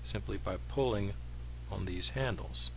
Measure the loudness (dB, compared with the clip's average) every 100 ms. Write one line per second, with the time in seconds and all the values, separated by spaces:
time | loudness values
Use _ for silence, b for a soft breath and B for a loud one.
0 | -2 -2 0 -2 0 -2 0 4 4 6
1 | 2 0 -4 -6 -6 -8 -4 -2 0 0
2 | -2 2 2 2 -2 -2 -4